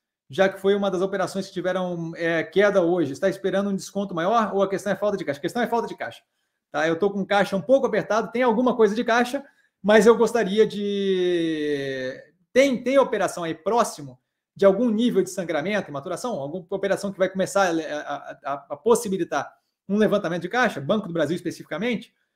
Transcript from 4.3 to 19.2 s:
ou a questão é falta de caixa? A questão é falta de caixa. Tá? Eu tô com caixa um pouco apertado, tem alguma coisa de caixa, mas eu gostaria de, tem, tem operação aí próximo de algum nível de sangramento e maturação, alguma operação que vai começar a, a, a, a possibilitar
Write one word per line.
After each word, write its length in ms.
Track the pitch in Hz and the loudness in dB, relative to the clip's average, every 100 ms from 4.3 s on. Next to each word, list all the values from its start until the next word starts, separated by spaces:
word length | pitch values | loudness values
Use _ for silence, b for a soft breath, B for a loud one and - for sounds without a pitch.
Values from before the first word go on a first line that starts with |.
| 233 202 | 2 2
ou 80 | 196 | 0
a 80 | 196 | 0
questão 240 | 185 208 | -2 -4
é 20 | 190 | -2
falta 220 | 208 196 | -2 -2
de 80 | 147 | -4
caixa? 140 | 143 | -4
A 20 | |
questão 220 | 170 247 | -4 -4
é 40 | 226 | -2
falta 200 | 233 214 | -2 -4
de 100 | 170 | -8
caixa. 240 | - - _ _ _ _ _ | -12 -12 _ _ _ _ _
Tá? 160 | 147 160 | -2 0
Eu 80 | 165 | 0
tô 140 | 202 | 0
com 160 | 196 185 | 0 0
caixa 320 | 202 196 196 | 2 2 0
um 40 | |
pouco 260 | - 269 240 | 2 2 2
apertado, 440 | 202 160 214 226 | -2 0 -2 -2
tem 120 | 233 | 0
alguma 320 | 254 220 254 220 | 2 2 2 4
coisa 180 | 214 | 2
de 100 | 214 | 2
caixa, 400 | 240 233 240 277 - b b _ | 0 2 0 -4 -10 b b _
mas 240 | 196 214 208 | 4 6 8
eu 100 | 226 | 6
gostaria 520 | 220 233 185 208 214 | 4 2 2 4 2
de, 1600 | 202 202 202 196 185 180 175 165 156 147 143 139 135 127 135 - _ _ | 2 -4 -2 0 0 0 0 0 -2 -2 -4 -4 -6 -8 -10 -18 _ _
tem, 300 | 247 277 233 | 2 4 2
tem 160 | 247 277 | 0 2
operação 440 | 247 208 180 - | 2 0 -2 -4
aí 120 | 165 160 | -8 -6
próximo 640 | 196 233 214 - 139 123 _ _ _ - | -2 0 0 -4 -16 -18 _ _ _ 4
de 80 | |
algum 280 | 196 190 247 | 4 6 2
nível 320 | 214 240 185 | 2 2 2
de 80 | 175 | 0
sangramento 580 | - 165 156 170 208 185 | -2 -4 -2 -2 -4 -4
e 20 | |
maturação, 480 | 143 170 170 247 180 | -8 -8 -6 -6 -6
alguma 280 | 139 180 170 | -6 -10 -8
operação 420 | 196 196 180 202 | -4 -2 -2 -2
que 60 | 190 | -2
vai 120 | 185 | -2
começar 420 | 185 175 196 185 | 0 0 2 2
a, 280 | 165 151 147 | 0 -4 -8
a, 380 | 143 143 - 143 | -8 -10 -12 -12
a, 220 | 139 143 - | -8 -8 -10
a 80 | 147 | -4
possibilitar 720 | 226 226 208 190 | 2 2 2 -4